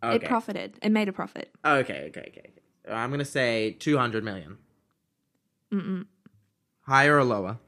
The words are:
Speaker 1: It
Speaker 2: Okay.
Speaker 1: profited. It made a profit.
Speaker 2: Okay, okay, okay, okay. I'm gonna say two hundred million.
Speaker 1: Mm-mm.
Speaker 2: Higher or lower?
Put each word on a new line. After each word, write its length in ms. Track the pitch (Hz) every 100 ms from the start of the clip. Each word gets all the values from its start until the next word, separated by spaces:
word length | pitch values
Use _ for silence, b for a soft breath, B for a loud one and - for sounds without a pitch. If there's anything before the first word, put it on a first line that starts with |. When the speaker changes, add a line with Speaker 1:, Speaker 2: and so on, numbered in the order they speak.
Speaker 1:
It 140 | 233 226
Speaker 2:
Okay. 100 | -
Speaker 1:
profited. 520 | 247 - 196 196 -
It 80 | 214
made 180 | 214 208
a 40 |
profit. 380 | 190 196 - - -
Speaker 2:
Okay, 420 | - 139 127 76 76
okay, 180 | - -
okay, 220 | - - _ _ _ -
okay. 60 |
I'm 180 | 110 120
gonna 140 | 143
say 480 | 139 143 123 113 110 -
two 180 | - 147
hundred 240 | 123 110
million. 340 | 110 95 78 104 _ _ _ _ _ _ _ _ _ _ _
Speaker 1:
Mm-mm. 340 | 202 175 185 185 _ - _ _ _ _ _
Speaker 2:
Higher 340 | - 135 143 147
or 60 |
lower? 340 | 131 107 95 113